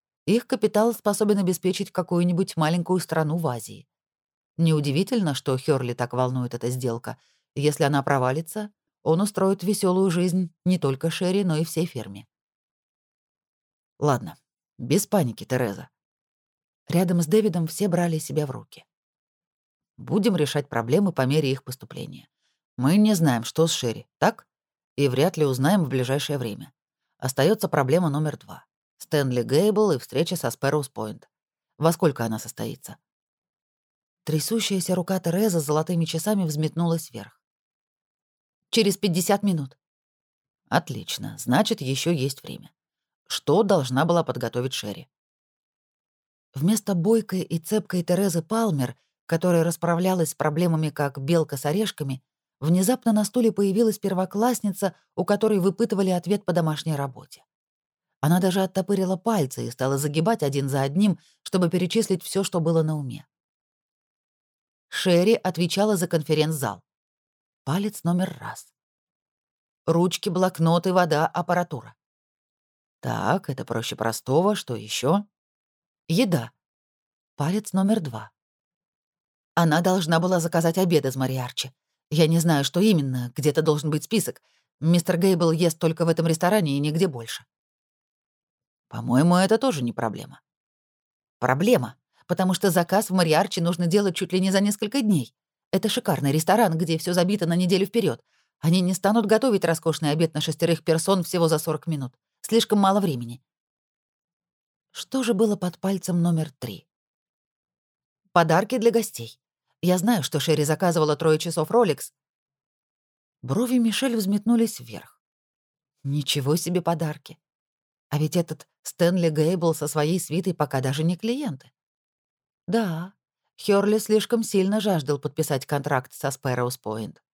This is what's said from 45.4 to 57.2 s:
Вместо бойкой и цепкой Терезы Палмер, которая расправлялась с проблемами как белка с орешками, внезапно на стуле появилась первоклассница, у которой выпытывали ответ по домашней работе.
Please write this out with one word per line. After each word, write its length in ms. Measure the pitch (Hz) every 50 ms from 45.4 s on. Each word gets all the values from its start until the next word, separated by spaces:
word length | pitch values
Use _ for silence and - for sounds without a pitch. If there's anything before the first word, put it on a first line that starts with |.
| _ _ _ _ _ _ _ _ _ _ _ _ _ _ _ _ _ _ _ _ _ _ -
Вместо 400 | 135 151 196 226 - - 208 190
бойкой 460 | 170 165 214 226 226 214 - 190 185
и 180 | - - 165 160
цепкой 460 | - - 214 214 214 - 180 180 170
Терезы 380 | - 180 190 202 190 156 165
Палмер, 540 | 160 - 214 226 226 208 156 135 123 117 - _ _ _ _ _ _
которая 380 | - 165 165 180 180 175 165 160
расправлялась 640 | 170 160 - 170 170 170 170 180 185 185 175 160 -
с 40 | -
проблемами 540 | - - 151 147 165 180 170 160 156 156 151
как 300 | - - 143 139 135 139
белка 360 | 135 143 170 165 151 - 143
с 100 | 131 -
орешками, 560 | 147 156 208 220 196 - - 139 135 131 131 _ _ _ _ _ _ _ -
внезапно 520 | 139 160 175 180 190 220 254 262 - 233
на 120 | 208 214 208
стуле 260 | - - 254 226 220
появилась 480 | - 202 202 196 185 226 233 220 208 -
первоклассница, 960 | - 196 190 180 185 185 - 208 226 254 233 - - 202 180 - 202 180 - _ _ _ -
у 80 | - 185
которой 340 | - 202 202 220 220 214 190
выпытывали 520 | 175 196 190 - 233 226 208 190 196 190
ответ 340 | 180 175 - 175 208 202 -
по 80 | 185
домашней 420 | 165 175 160 156 151 - - 165 151
работе. 480 | 139 139 135 - -